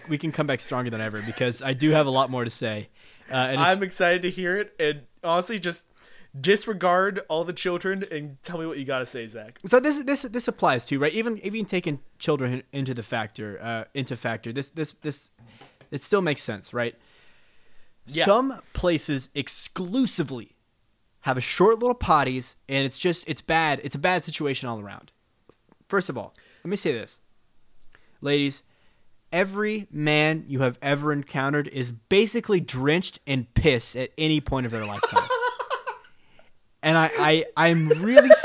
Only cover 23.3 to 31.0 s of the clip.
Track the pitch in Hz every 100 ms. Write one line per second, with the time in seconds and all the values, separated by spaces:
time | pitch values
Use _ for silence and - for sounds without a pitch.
23.3 | 147 - 160 160 139 143 143 180 180 165
24.3 | - 147 131 127 110 101 95 - _ _
25.3 | _ _ _ _ _ - 196 - 123 95
26.3 | - _ _ 165 196 165 117 - - _
27.3 | _ _ - - - - - _ _ 143
28.3 | 143 139 139 _ _ _ _ - - _
29.3 | 175 196 196 214 214 190 151 151 151 156
30.3 | 160 - 131 127 123 139 143